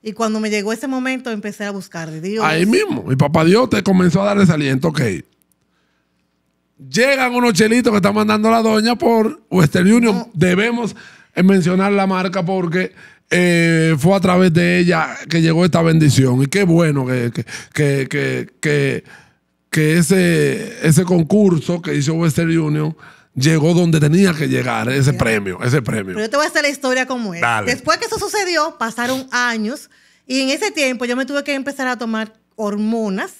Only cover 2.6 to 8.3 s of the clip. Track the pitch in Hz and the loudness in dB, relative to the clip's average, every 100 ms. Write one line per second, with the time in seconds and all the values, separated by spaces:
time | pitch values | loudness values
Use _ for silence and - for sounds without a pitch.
2.6 | 196 370 427 120 - 131 147 160 160 208 | 2 2 0 -6 -4 0 2 4 4 4
3.6 | 254 214 196 185 180 190 202 202 185 160 | 2 0 2 2 4 2 0 2 2 2
4.6 | 139 131 165 147 120 87 - _ _ _ | 0 0 -2 -2 -4 -4 -10 _ _ _
5.6 | _ _ _ _ _ _ _ _ _ _ | _ _ _ _ _ _ _ _ _ _
6.6 | _ _ 131 147 262 269 254 247 240 170 | _ _ -6 0 0 2 0 2 2 4
7.6 | 220 240 240 208 190 208 214 | 4 4 2 2 2 2 0